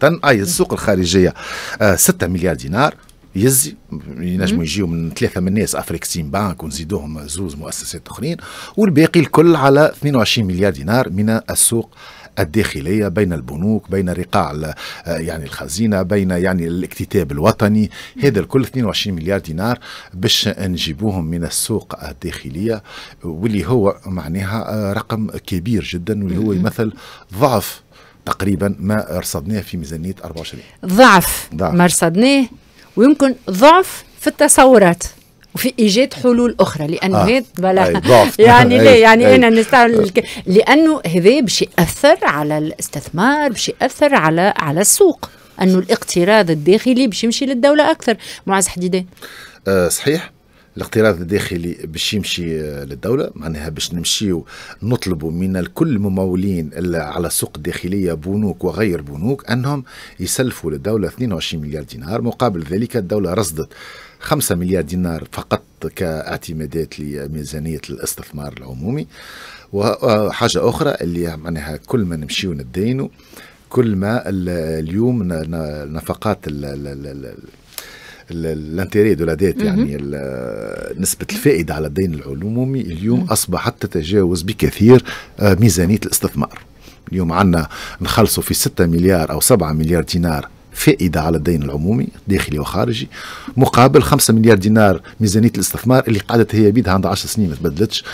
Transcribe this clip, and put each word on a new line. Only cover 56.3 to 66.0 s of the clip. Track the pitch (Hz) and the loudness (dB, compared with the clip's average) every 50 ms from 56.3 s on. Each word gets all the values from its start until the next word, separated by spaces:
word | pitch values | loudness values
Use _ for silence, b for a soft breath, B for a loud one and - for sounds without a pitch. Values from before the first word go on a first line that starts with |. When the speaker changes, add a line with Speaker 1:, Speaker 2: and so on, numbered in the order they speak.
| 90 92 95 101 92 85 78 73 - | -2 -2 -2 -2 -2 -4 -6 -8 -8
Speaker 1:
ال-، | 82 90 90 85 | -6 -4 -4 -4
على | 82 76 76 73 - 127 | -4 -4 -6 -6 -6 -6
السوق | - - - - - - | -4 -4 -6 -6 -8 -10
الداخلية، | 78 76 87 85 - - 90 98 101 92 85 80 | -10 -8 -8 -8 -6 -6 -6 -4 -2 -2 -4 -4
بنوك | 78 76 92 98 107 107 95 82 - 98 | -6 -6 -4 -4 -2 -2 -2 -4 -4 -6
وغير | 90 78 92 113 101 85 78 | -4 -2 -2 -2 -2 -2 -4
بنوك، | 71 71 71 73 90 123 139 - - - | -8 -10 -10 -6 -4 -4 -4 -4 -6 -6
أنهم | 113 127 123 139 147 139 127 B B B B B B B | -6 -4 -2 -4 -4 -6 -8 B B B B B B B
يسلفوا | 92 - - - 127 120 - - - 80 | -8 -6 -4 -2 -2 -4 -4 -6 -8 -6
للدولة | 73 71 67 101 110 107 92 | -6 -6 -4 -2 -2 -2 -2
اثنين | 85 - - 127 117 92 | -4 -4 -4 -4 -4 -4
وعشرين | 78 - - 90 78 73 | -4 -6 -6 -8 -8 -8
مليار | 71 73 76 71 | -8 -10 -10 -12
دينار. | - - - 65 82 110 120 | -12 -16 -14 -10 -6 -6 -4
مقابل | 120 117 - - 127 117 95 85 78 | -4 -4 -4 -2 -2 -2 -2 -4 -6
ذلك | 69 87 104 120 117 - | -6 -4 -4 -4 -4 -4
الدولة | 117 92 82 104 107 95 85 90 | -6 -4 -4 -4 -2 -2 -2 -2
رصدت | 113 101 82 80 80 78 - B B B B B B B B B B | -2 -2 -4 -4 -8 -10 -10 B B B B B B B B B B
خمسة | - - 151 147 - - 98 | -6 -4 -4 -2 -2 -2 -2
مليار | 87 90 90 95 87 78 | -2 -2 -2 -2 -2 -2
دينار | 71 90 90 90 85 82 76 - - | -2 -4 -4 -4 -4 -4 -6 -10 -12
فقط | - 98 - - 107 - - _ _ - - 78 - | -14 -12 -6 -4 -4 -4 -6 _ _ -12 -12 -10 -8
كاعتمادات | - | -6